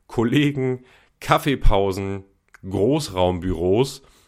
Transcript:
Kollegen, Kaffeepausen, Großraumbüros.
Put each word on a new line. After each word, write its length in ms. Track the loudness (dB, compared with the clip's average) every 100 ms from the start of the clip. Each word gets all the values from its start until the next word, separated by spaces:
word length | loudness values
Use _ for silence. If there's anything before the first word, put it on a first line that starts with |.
| _
Kollegen, 760 | -2 0 2 0 0 -4 -4 -10 _ _ _
Kaffeepausen, 1040 | -2 0 0 2 4 4 2 -2 -6 -8 -12 _ _ -18 -8
Großraumbüros. 1300 | -2 0 0 -2 0 0 0 -4 -2 0 2 0 -6 _ _